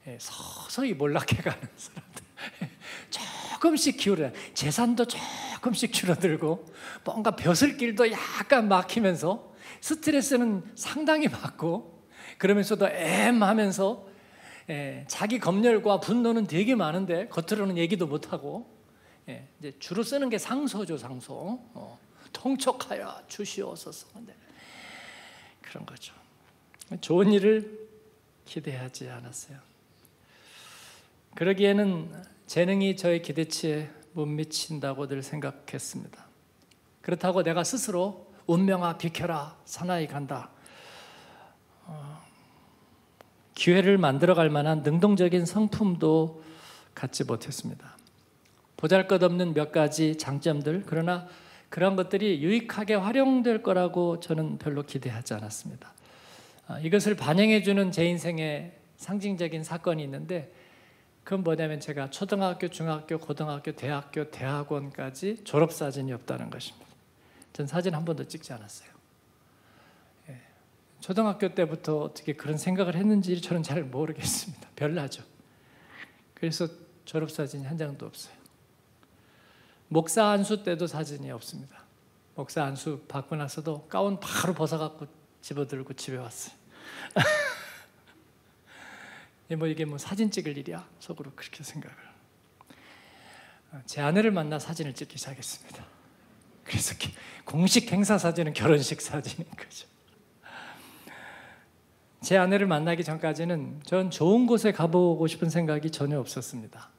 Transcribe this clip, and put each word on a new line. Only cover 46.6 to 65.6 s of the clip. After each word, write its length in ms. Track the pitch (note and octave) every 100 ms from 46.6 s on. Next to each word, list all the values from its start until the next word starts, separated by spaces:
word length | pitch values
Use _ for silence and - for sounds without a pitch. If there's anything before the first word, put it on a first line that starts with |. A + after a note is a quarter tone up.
| - - -
갖지 300 | - C3+ -
못했습니다. 720 | B2 A#2+ - - E2+ - - - _ _ _ _ _ _ _ -
보잘것없는 800 | D#3+ F#3 F#3+ F#3+ F3+ F3 F3+
몇 180 | D3+ D3+
가지 440 | E3 D3+ C#3+ D#3+ D#3
장점들, 680 | - C#3 E3+ D3 C#3+ E3+ G3
그러나 400 | D#3+ E3 F3+ F3 - - - _
그런 280 | - F#3 F#3+
것들이 460 | F#3 G3 G#3 E3
유익하게 520 | D3+ A3+ A#3 - G#3
활용될 680 | G#3+ F#3+ B3+ C4+ C4 A#3+ A3
거라고 580 | - F#3 F3+ F3+ F3 E3+
저는 380 | - D#3+ D#3 D3
별로 240 | - C#3+
기대하지 520 | C#3+ C#3 C3 A2+ A#2+
않았습니다. 580 | G#2+ G#2+ - - B2+ - - - - - - - - -
아, 100 | A#2
이것을 360 | D#3+ G3+ G3+ G#3+
반영해주는 760 | C3 E3 A3 G#3+ F#3+ G3 F#3+
제 140 | D#3+ E3+
인생의 720 | F3 E3 E3 D#3 D3 E3 - _ _
상징적인 640 | - G3+ G3+ F#3 E3+ D#3+
사건이 400 | D#3+ E3 F3+ D#3+
있는데, 480 | C#3+ C#3 D#3 F3+ C#3 - - - - _ _ _
그건 200 | - G3
뭐냐면, 380 | E3+ D#3+ D#3+ D3+
제가 300 | C#3+ C#3+ C3+
초등학교, 580 | - G3 G3+ F#3+ F3 F3
중학교, 500 | - D#3+ D3+ D3+ D#3+
고등학교, 540 | - C#3+ D#3 C#3+ C#3
대학교, 580 | D3 B2+ C#3+ C#3 - D3+
대학원까지 1120 | - C3 C#3+ C#3+ D3 C#3 C#3 C3+ C3+ F#3+ A3+
졸업사진이 680 | - C#3+